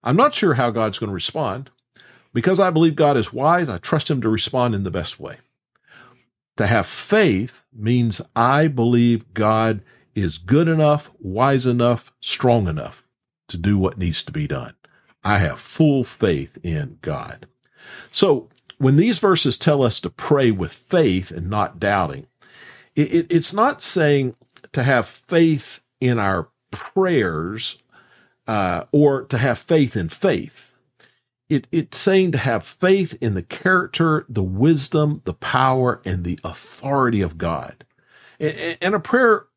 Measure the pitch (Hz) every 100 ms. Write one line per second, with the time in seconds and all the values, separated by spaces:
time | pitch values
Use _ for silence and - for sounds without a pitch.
0 | 117 156 285 - 190 127 123 113 110 95
1 | 107 95 - 151 131 101 139 _ _ _
2 | - _ _ - 147 185 185 160 165 147
3 | 151 139 107 127 143 175 160 90 - 156
4 | - 143 117 110 - 127 123 104 95 85
5 | 80 - - 71 _ _ _ _ _ -
6 | - _ _ _ _ - 101 113 98 -
7 | - 214 190 95 117 - _ 117 107 123
8 | 117 101 - - 120 139 160 127 117 120
9 | 120 113 - - 107 110 113 107 - _
10 | _ - 92 78 87 143 165 160 151 147
11 | - _ 95 95 131 139 127 120 120 120
12 | - _ - - 123 117 92 76 57 -
13 | _ _ _ _ _ 87 90 101 92 -
14 | 87 78 - 78 73 67 60 - _ _
15 | _ _ 98 101 82 - - - 160 139
16 | 120 - 104 76 67 - 87 78 71 -
17 | - 71 - - - _ _ _ - -
18 | - - 196 139 - _ - - 131 143
19 | 214 202 202 170 143 123 - 147 123 -
20 | 87 - - 147 127 98 82 - _ 180
21 | 143 92 90 80 87 107 101 - 98 101
22 | 82 65 - _ _ - - - _ -
23 | 151 170 165 170 151 196 226 190 - 185
24 | 151 143 127 - _ _ - - 127 127
25 | 110 - _ 170 165 147 - - _ _
26 | 127 120 98 95 82 _ _ - - -
27 | 185 160 95 78 85 110 - - _ _
28 | _ _ _ _ - 110 92 85 - 143
29 | 147 135 - 127 131 120 - 160 135 110
30 | 85 - 196 117 - - - _ _ _
31 | _ _ _ _ _ 147 - 165 - -
32 | - 190 185 143 123 113 - - 180 196
33 | 180 - 117 95 90 - 185 185 180 -
34 | 165 156 - 107 92 95 143 156 135 160
35 | 151 151 - 80 - 127 131 131 127 -
36 | - 92 87 90 82 87 - - 139 139
37 | 123 110 90 82 85 78 64 - - _
38 | _ _ _ _ 156 156 165 165 180 202
39 | - 247 240 208 -